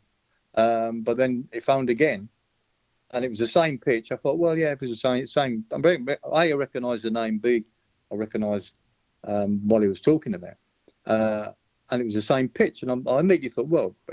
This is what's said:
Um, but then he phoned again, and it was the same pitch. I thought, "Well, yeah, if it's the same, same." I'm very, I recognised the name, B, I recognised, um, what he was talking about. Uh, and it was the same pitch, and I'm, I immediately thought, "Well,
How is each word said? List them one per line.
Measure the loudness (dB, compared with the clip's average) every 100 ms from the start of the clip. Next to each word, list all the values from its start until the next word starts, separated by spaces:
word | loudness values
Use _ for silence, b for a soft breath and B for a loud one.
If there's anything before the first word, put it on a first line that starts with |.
| _ _ _ _ _
Um, | 0 2 2 -2 -4
but | -2 0
then | 2 0 -6
he | -6
phoned | 0 2 2
again, | 2 2 0 -8 _ _ _ _ _ _ _ _
and | -4
it | -4
was | -2
the | 0
same | 2 2 0
pitch. | 0 -2 -2
I | -6
thought, | -2 0
"Well, | 0 2
yeah, | 0
if | -2
it's | -6
the | -2
same, | 0 0 0
same." | -2 -2 -4 -6
I'm | 2
very, | 2 2 -2 -6 -2
I | 2 2
recognised | 0 -2 -4 -4 -4
the | -2
name, | -2 -2 0
B, | 2 2 0 _ _ _ -12
I | -8
recognised, | -6 -4 -2 -4 -6 _ _ _ _ _
um, | -4 -2 0 0 2
what | 4
he | 4
was | 2
talking | 2 2 0
about. | -8 -10 -20 _ _ _ _ -2
Uh, | 0 2 -2 -6 -14 _ _ -6
and | -4
it | -2
was |
the | -2
same | 0 0 0
pitch, | 0 -2 0
and | -4
I'm, | -4 0
I | 2
immediately | 4 2 0
thought, | -4 0
"Well, | 0 0 -6 -16